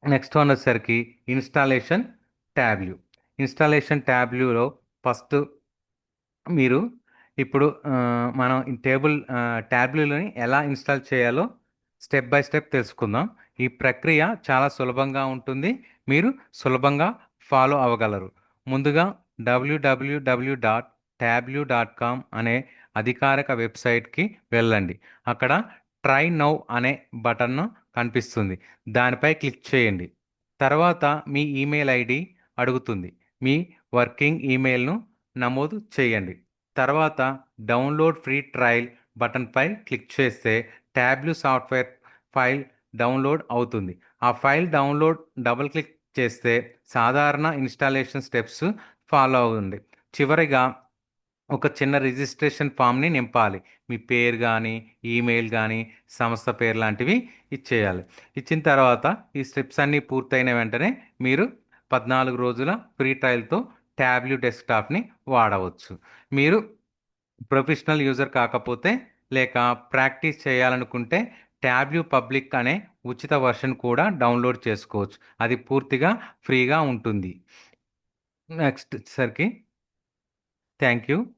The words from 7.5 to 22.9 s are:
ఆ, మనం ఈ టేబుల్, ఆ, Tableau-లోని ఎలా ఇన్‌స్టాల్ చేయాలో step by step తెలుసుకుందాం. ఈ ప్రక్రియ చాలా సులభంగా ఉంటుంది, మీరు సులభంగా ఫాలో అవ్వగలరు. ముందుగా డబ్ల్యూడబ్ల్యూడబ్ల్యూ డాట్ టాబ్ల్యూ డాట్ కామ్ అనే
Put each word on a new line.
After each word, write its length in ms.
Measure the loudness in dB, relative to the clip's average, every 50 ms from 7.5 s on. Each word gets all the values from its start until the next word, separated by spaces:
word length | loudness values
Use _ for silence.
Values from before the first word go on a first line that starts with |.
| 2 2 2 2 2 -2 -6
ఆ, 80 | -2 -2 0 0 0 0 0 -2 -2 0
మనం 220 | 0 0 2 2 0 -2 -4
ఈ 60 | -8
టేబుల్, 400 | -4 0 0 0 2 2 2 0 0 -4 -4
ఆ, 100 | -4 -2 -2 -2 -2 -4 -4 0
Tableau-లోని 580 | 2 2 2 2 2 0 0 0 0 -2 -4 -6 -6
ఎలా 240 | -4 -2 2 2 2
ఇన్‌స్టాల్ 400 | 2 0 -4 -4 -2 -2 -2 -2 -2
చేయాలో 380 | -2 0 2 2 2 2 0 -2 -2 -6 _ _ _ _ _ _ _ _ _
step 240 | -8 -2 -2 -2 0 2
by 120 | 2 2
step 220 | 2 2 -2 -4 -4 _
తెలుసుకుందాం. 540 | -2 -2 -2 -2 -4 -4 -4 -2 0 -2 -2 -2 -6 _ -20 _ _ -6
ఈ 80 | -6 -6 -4
ప్రక్రియ 460 | _ 0 0 0 0 0 2 2 4 2 2 -2 -6
చాలా 240 | _ 0 2 2 2 0
సులభంగా 540 | 0 -2 -4 -2 0 -2 -2 -2 -2 -4 -4
ఉంటుంది, 440 | -4 -6 -8 -8 -8 -6 -4 -4 -4 -4 -6 -10 _ _ _ _ 0
మీరు 200 | 0 2 2 0 -2 -4 -14 _ _
సులభంగా 540 | -6 -2 -2 0 2 2 2 2 2 0 -2 -2 -6 _ _ _ _ _ 0
ఫాలో 260 | 2 2 4 4 2 2
అవ్వగలరు. 460 | 2 2 2 2 0 -2 -2 -4 -8 -10 _ _ _ _ _ _ _
ముందుగా 380 | -4 -4 0 0 2 2 2 0 0 -2 _ _ _ _ -6
డబ్ల్యూడబ్ల్యూడబ్ల్యూ 1120 | -2 0 0 0 0 -2 -4 0 2 0 0 0 -2 -4 -6 -4 0 0 0 0 0 -4 -4
డాట్ 320 | -2 0 0 0 0 -4 -8 _ _ _ _ _ _
టాబ్ల్యూ 420 | 0 0 0 0 -2 -4 -6 -6 -4
డాట్ 280 | -2 0 0 0 -2 _
కామ్ 260 | -4 -4 -4 -4 -6 -8 _ -6
అనే 220 | -4 -2 -2 -2 -2 -4 -8 -20 -20 -20 _